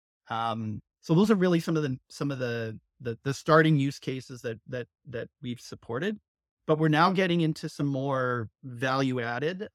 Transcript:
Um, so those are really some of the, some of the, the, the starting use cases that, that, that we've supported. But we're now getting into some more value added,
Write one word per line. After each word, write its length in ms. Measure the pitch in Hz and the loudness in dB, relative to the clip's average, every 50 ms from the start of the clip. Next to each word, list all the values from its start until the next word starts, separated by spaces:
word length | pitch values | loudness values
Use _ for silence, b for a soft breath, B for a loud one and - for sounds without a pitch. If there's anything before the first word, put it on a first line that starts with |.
| _ _ _ _ _ - | _ _ _ _ _ -8
Um, 540 | 117 113 117 117 110 113 110 107 104 - - _ _ _ | -6 -4 -2 -2 -4 -4 -6 -6 -8 -8 -12 _ _ _
so 140 | - - 165 | -2 2 4
those 160 | 170 214 214 | 4 6 6
are 60 | 226 | 4
really 240 | 190 180 185 175 170 | 4 4 4 2 2
some 160 | 160 - 165 | 0 0 -2
of 60 | 156 151 | 0 0
the, 160 | 139 131 127 _ _ | -2 -4 -6 _ _
some 200 | - - 151 143 | -10 -8 -6 -6
of 80 | 139 127 | -4 -4
the, 400 | 127 120 117 117 113 110 110 - - _ _ - | -4 -4 -4 -4 -6 -8 -10 -12 -16 _ _ -12
the, 180 | 127 120 117 - - | -8 -8 -8 -6 -6
the 80 | 139 139 | -6 -6
starting 460 | - - - 156 160 160 160 160 143 | -4 2 6 6 8 8 8 6 4
use 200 | 135 139 139 - | 2 0 -2 -6
cases 440 | - - 135 131 - - 135 117 - | -8 -8 -8 -8 -10 -12 -14 -10 -8
that, 160 | 120 110 104 _ - | -8 -8 -10 _ -10
that, 200 | 127 123 117 - _ _ _ - | -10 -10 -10 -12 _ _ _ -12
that 200 | - 117 - - _ _ | -12 -10 -10 -12 _ _
we've 200 | - 123 120 - | -10 -10 -10 -10
supported. 580 | - - - - - - 113 131 170 208 214 - _ _ _ _ _ _ _ _ _ | -12 -14 -16 -14 -10 -8 -6 -6 -4 -6 -6 -8 _ _ _ _ _ _ _ _ _
But 140 | - 156 151 | 0 2 4
we're 80 | 160 156 | 4 4
now 240 | 156 151 170 185 185 | 6 6 4 4 4
getting 300 | 175 190 180 170 175 165 | 2 2 2 2 2 2
into 260 | 156 160 - - 151 | 0 0 -2 -6 -10
some 180 | - - 147 | -6 -4 -2
more 640 | 143 139 135 135 139 135 131 127 123 123 120 113 107 - _ - | -2 -2 -2 -2 -2 -2 -2 -2 -2 -2 -4 -6 -8 -12 _ -16
value 560 | 135 123 117 131 131 131 135 139 131 127 123 | -16 -8 -6 -4 -2 0 0 0 0 0 -2
added, 480 | 117 120 120 123 143 160 190 185 214 - - | -4 -4 -4 -4 -4 -6 -6 -6 -10 -14 -12